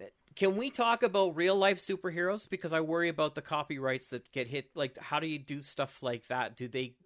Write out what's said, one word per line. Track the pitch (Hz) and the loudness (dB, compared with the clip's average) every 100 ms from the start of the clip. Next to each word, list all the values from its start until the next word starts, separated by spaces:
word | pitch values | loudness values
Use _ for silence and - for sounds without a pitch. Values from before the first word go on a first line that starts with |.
| 98 - | -18 -20
<laughs> | _ - | _ 0
Can | 196 196 | 2 2
we | 262 | -2
talk | - 233 233 | 0 2 4
about | 240 196 190 160 | 2 4 4 4
real | 175 196 | 4 6
life | 196 190 | 6 4
superheroes? | - 190 185 170 175 208 - | 0 -4 -4 -2 0 -2 -4
Because | 185 165 | -6 0
I | 160 | 0
worry | 160 165 170 | 2 2 2
about | 156 151 | 2 0
the | 147 | 0
copyrights | - 151 147 143 135 131 - | -4 -4 -2 -2 0 -2 -4
that | 123 - | -10 -6
get | - 120 | -4 -4
hit. | 139 127 165 | -4 -6 -4
Like, | 139 - | -4 -4
how | - 151 | -4 -2
do | 160 | -2
you | 151 | -6
do | 135 143 | -6 -8
stuff | 147 - 135 - | -6 -4 -4 -4
like | 131 120 - | -4 -4 -4
that? | 127 113 - | -2 -2 -4
Do | 123 | -6
they | 127 127 - | -4 -4 -8